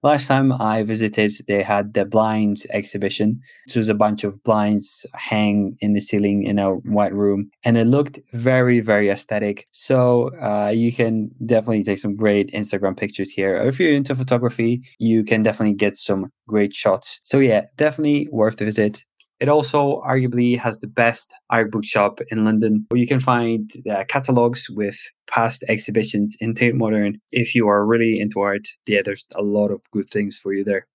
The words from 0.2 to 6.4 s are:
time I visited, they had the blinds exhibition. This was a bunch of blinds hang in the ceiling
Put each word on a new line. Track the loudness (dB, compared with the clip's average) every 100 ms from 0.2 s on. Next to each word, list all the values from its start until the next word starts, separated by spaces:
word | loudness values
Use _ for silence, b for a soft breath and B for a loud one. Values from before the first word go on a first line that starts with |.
| 2
time | 2 2
I | 0 0 0
visited, | -2 -2 -2 2 0 0 -2
they | -2
had | 2 0 0
the | -2 0
blinds | 2 2 2 0 -2 -4
exhibition. | -6 -6 -4 -4 0 0 0 B B B
This | -2
was | 0
a |
bunch | 2 2 0
of | -6 -4
blinds | 0 2 4 0 -2 -10 -12
hang | -14 -4 0 2 2 0 -2
in | 0
the | 0
ceiling | 0 0 2 0